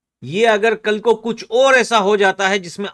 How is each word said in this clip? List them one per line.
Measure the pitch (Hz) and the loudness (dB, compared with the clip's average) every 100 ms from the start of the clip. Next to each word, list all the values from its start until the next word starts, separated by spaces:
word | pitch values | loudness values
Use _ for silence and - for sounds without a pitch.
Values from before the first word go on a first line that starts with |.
| _ _ | _ _
ये | 123 175 226 | -8 0 2
अगर | 208 220 220 | 2 0 -2
कल | 214 214 | -2 -2
को | 233 220 | 0 -2
कुछ | 233 226 - | -2 -8 -4
और | 233 269 262 | 2 4 2
ऐसा | 226 233 | 2 0
हो | 196 208 | 2 2
जाता | 196 190 190 | 0 0 -2
है | 202 | -2
जिसमें | 175 175 202 | -6 -12 -10